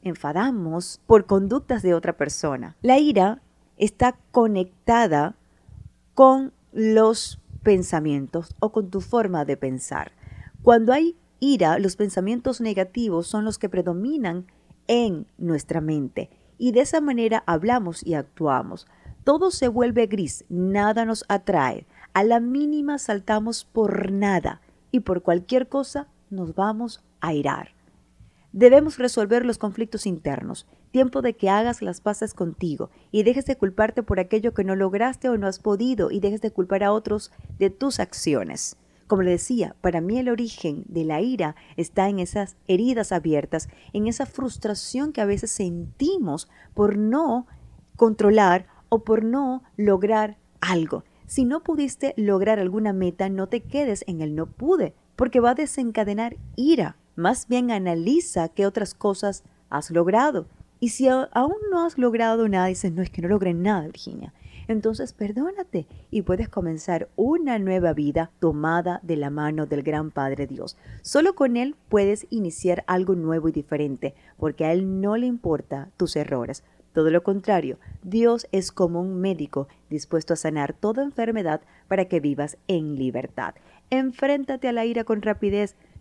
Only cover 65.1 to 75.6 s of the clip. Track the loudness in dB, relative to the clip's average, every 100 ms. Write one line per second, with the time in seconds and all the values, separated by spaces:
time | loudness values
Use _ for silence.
65.1 | -6 -6 -4 -4 -6 -6 -6 -8 -16 -8
66.1 | -4 -2 -2 -2 -4 -6 -6 -4 -4 -4
67.1 | -2 0 0 0 -2 0 0 0 0 -2
68.1 | -2 -4 _ 0 0 0 0 -2 -6 -4
69.1 | -4 -4 -4 -4 -4 -2 -2 -2 -4 -4
70.1 | -4 -4 -4 -6 -8 -12 -16 -20 -18 -2
71.1 | 2 2 2 0 2 -2 -6 _ 2 2
72.1 | 0 -4 -4 -4 -2 -2 -2 0 0 2
73.1 | 0 0 0 0 -2 -4 -4 -2 -4 -8
74.1 | -10 _ -6 -6 -2 0 0 0 -2 0
75.1 | 0 -2 -2 -2 -2